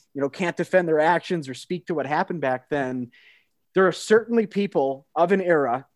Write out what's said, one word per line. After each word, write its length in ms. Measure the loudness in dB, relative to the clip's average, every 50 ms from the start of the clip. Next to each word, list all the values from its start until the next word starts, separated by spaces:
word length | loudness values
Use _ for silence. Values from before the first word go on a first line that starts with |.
| _ _ -6
you 60 | -4
know, 80 | -4 -4
can't 260 | -2 -4 -4 -4 -2
defend 300 | -4 -2 0 2 2 2
their 140 | 2 2 2
actions 480 | 4 4 2 2 0 -2 -4 -4 -6 -8
or 60 | -10
speak 320 | -12 -10 -8 -8 -8 -6
to 80 | -6 -4
what 120 | -4 -4
happened 340 | -2 -2 -2 -2 -4 -4 -4
back 280 | -2 -2 -2 -4 -4 _
then. 400 | -4 -4 -2 -4 -4 -6 -8 -10 _ _ _ -20 _ _ _ _ _ _ _ _ 0
There 120 | 2 2 2
are 40 | 2
certainly 540 | -2 0 2 2 2 2 2 0 0 0
people 600 | 0 -2 -2 -2 -2 0 0 0 0 -2 -6 -10 _ -2
of 160 | 0 2 2 2
an 80 | 2 2
era. 440 | 4 4 4 4 2 0 -4 -6 _ _